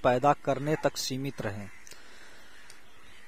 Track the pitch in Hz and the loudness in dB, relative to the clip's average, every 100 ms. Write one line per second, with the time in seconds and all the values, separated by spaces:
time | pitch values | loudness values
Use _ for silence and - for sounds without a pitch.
0 | 135 127 143 143 - 131 147 156 139 - | 6 8 6 6 4 0 2 2 2 2
1 | - 135 139 - 110 101 101 - - - | -2 -2 -4 -4 -4 -4 -8 -10 -12 -10
2 | - - - - - - - - - - | -12 -12 -12 -12 -12 -12 -12 -12 -12 -12
3 | - - | -12 -12